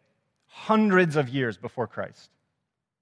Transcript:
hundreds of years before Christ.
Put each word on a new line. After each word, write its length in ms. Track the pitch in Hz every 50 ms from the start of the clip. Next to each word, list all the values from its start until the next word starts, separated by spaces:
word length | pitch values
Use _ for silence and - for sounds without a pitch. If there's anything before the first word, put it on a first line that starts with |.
| _ _ _ _ _ _ _ _ _
hundreds 680 | _ - - - - 220 220 220 208 185 185 180 160 143
of 140 | 156 135 120
years 280 | 131 139 127 117 101
before 300 | - - 113 - 131 113
Christ. 420 | 107 - 110 95 98 - _ - _ _ _ _ _ _ _ _ _ _ _ _ _ _ _